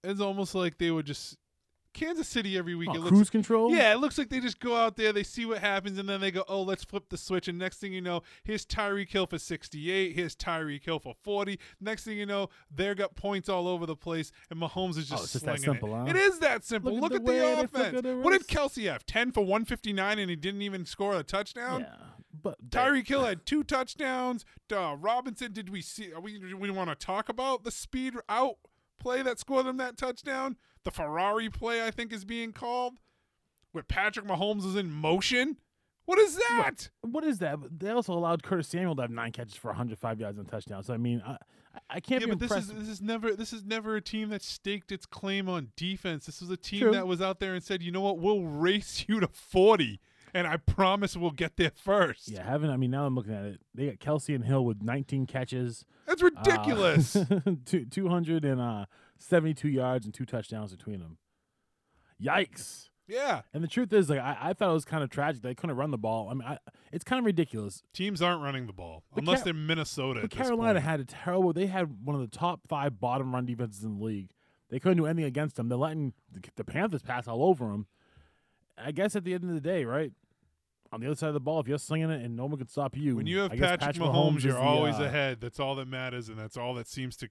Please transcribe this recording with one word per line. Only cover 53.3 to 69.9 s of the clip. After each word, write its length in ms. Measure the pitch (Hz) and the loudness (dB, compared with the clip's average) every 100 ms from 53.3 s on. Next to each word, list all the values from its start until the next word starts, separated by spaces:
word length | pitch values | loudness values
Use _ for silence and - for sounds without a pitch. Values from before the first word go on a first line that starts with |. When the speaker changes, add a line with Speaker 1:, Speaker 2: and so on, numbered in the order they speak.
Speaker 2:
at 100 | 107 | -6
it. 160 | 101 98 _ | -6 -10 _
They 120 | 113 139 | -6 -6
got 60 | - | -4
Kelce 360 | - 151 - | -2 0 0
and 100 | 139 | -2
Hill 200 | 113 135 | 2 4
with 160 | 120 104 | 2 0
nineteen 460 | 107 135 135 139 127 | -2 -2 -2 -2 -2
catches. 580 | 135 127 127 123 113 - _ - | -2 -4 -2 -4 -6 -16 _ -4
Speaker 1:
That's 160 | 330 | 6
Speaker 2:
Uh, 40 | 349 | 6
Speaker 1:
ridiculous. 880 | 311 - 339 - 226 185 151 139 202 160 196 | 6 4 6 4 4 6 6 6 4 4 2
Speaker 2:
<laughs> 220 | 170 165 123 | 2 0 0
two, 180 | 185 | -2
two 240 | 123 - 190 | 0 -2 2
hundred 360 | 175 160 165 147 | 2 2 2 2
and 400 | 127 123 107 98 _ _ _ | 2 0 -2 -6 _ _ _
seventy-two 480 | - 175 160 151 151 | 4 4 4 0 0
yards 360 | 131 127 127 107 | 2 2 0 -2
and 80 | |
two 100 | - | -8
touchdowns 460 | 127 120 - 110 107 | -6 -4 -6 -8 -8
between 300 | 92 - 101 | -12 -10 -10
them. 180 | 82 80 _ _ _ _ _ _ _ _ _ _ | -10 -16 _ _ _ _ _ _ _ _ _ _
Yikes. 680 | 117 175 - - - - - _ - | 0 2 0 -6 -14 -14 -20 _ -8
Speaker 1:
Yeah. 360 | 233 285 160 - | -2 0 -2 -4
Speaker 2:
And 100 | 151 | -6
the 40 | 165 | -2
truth 240 | - 233 | 0 4
is, 180 | 208 156 | 4 6
like, 80 | 143 | 2
I, 180 | 127 139 | 0 -4
I 120 | 147 | -4
thought 180 | 190 196 | 0 2
it 40 | |
was 100 | 160 | 2
kinda 240 | - 160 135 | 0 -2 -2
tragic. 340 | - 143 131 | 0 -2 -2
They 120 | 120 | -6
couldn't 220 | 127 170 127 | -6 -4 -2
run 140 | 147 | -2
the 80 | 127 | 0
ball. 300 | 110 113 104 | 0 -2 -2
I 60 | |
mean, 120 | 131 123 | -6 -6
I, 120 | 147 - _ _ | -10 -12 _ _
it's 120 | 170 | -10
kinda 180 | - 254 | -2 0
ridiculous. 580 | 233 175 160 113 101 - _ | 2 2 0 -2 -6 -10 _
Speaker 1:
Teams 260 | - 190 185 | -6 -4 0
aren't 220 | 175 175 | 2 2
running 240 | 143 135 120 | -2 -4 -6
the 60 | |
ball 300 | 92 85 80 _ | -10 -14 -14 _
Speaker 2:
But 80 | 139 | -4
Speaker 1:
unless 180 | 160 262 | 2 2
Speaker 2:
Ca-, 40 | |
Speaker 1:
they're 100 | 214 | 2
Minnesota 640 | 156 151 160 151 | -2 0 0 -2